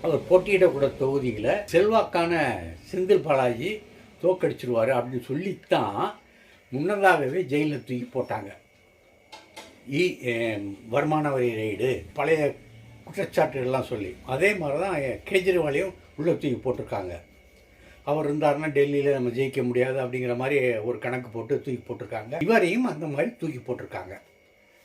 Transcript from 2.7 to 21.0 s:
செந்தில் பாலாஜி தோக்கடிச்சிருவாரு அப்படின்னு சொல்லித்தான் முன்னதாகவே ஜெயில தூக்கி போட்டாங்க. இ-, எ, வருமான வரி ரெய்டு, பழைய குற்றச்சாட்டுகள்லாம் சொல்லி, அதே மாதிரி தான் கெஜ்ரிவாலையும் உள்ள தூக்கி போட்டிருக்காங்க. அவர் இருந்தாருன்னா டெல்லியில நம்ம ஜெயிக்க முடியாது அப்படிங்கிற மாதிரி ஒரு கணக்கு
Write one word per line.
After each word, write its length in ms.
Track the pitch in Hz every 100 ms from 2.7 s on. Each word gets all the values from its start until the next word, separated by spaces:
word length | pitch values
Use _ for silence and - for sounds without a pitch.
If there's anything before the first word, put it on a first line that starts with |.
| 85 -
செந்தில் 300 | 160 185 196
பாலாஜி 600 | 147 139 123 117 165 214 - - - -
தோக்கடிச்சிருவாரு 720 | 170 185 156 131 127 117 113
அப்படின்னு 280 | 127 123 131
சொல்லித்தான் 960 | - 139 196 170 - 160 107 101 196 - - - - - _
முன்னதாகவே 720 | 127 165 202 196 165 135 165
ஜெயில 300 | 151 143 151
தூக்கி 380 | 143 - 127 120
போட்டாங்க. 340 | 131 - 110 98 - _ _ _ _ _ _ _ - - - - - -
இ-, 320 | 139 180 -
எ, 340 | 127 113 117 104 101 98 113
வருமான 420 | 127 151 156 151
வரி 240 | 131 123
ரெய்டு, 480 | 110 110 98 123 120 -
பழைய 420 | - 151 160 143 - - - - -
குற்றச்சாட்டுகள்லாம் 760 | - - - - 151 135 127 131
சொல்லி, 340 | 127 120 92 - -
அதே 280 | 135 190
மாதிரி 260 | 202 151 143
தான் 200 | 196 160
கெஜ்ரிவாலையும் 920 | 139 139 - 190 185 180 151 139 190 - - -
உள்ள 160 | 160
தூக்கி 380 | 151 147 117 131
போட்டிருக்காங்க. 420 | 123 - 110 92 85 - - - - _ - - -
அவர் 300 | - 147 143
இருந்தாருன்னா 300 | 147 147 143
டெல்லியில 480 | 156 143 143 143 139
நம்ம 160 | 135 123
ஜெயிக்க 340 | 117 135 131
முடியாது 380 | 123 123 127 131
அப்படிங்கிற 360 | 127 127 123 120
மாதிரி 400 | 131 143 127 113
ஒரு 220 | 110
கணக்கு 300 | 117